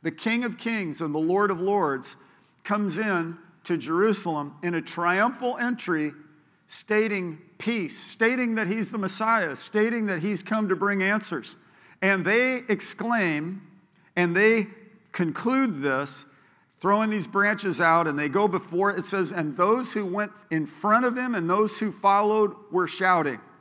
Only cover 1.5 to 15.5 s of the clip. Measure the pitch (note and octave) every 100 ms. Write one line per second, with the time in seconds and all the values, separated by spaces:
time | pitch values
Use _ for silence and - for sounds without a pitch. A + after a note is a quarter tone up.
1.5 | F3+ F#3 G3+ D#3+ C3 B2 - - _ _
2.5 | _ - G#3 G#3 D#3 A3 F#3 E3 E3+ -
3.5 | _ - E3+ B2 E3 G#3+ G3+ F3 D#3 C#3+
4.5 | C#3+ F3 E3+ D#3 - E3+ F3+ A3+ B3+ B3+
5.5 | B3 A#3+ A#3+ - D#3+ D3+ D3 - _ _
6.5 | _ _ - - G#3+ A3 G3+ F3+ D#3 -
7.5 | _ - A#3 E3+ - - - A3+ B3+ B3
8.5 | A3 G3 A3 G#3 A#3 F#3+ - A3 A3+ F3
9.5 | C3 - G#3 A3 A#3 G#3+ F3+ F#3 G3+ -
10.5 | A3 G#3+ F3+ G3 G3+ F#3+ G#3+ G#3 D#3 A2
11.5 | - _ _ - _ F#3+ G3 F3 A3 B3+
12.5 | B3+ B3 G#3 - - G#3+ A#3 F#3+ D3 D#3+
13.5 | F#3+ - - _ _ _ - F3 F3 G#3+
14.5 | A3+ G#3 - - _ _ - F3 D3 A3+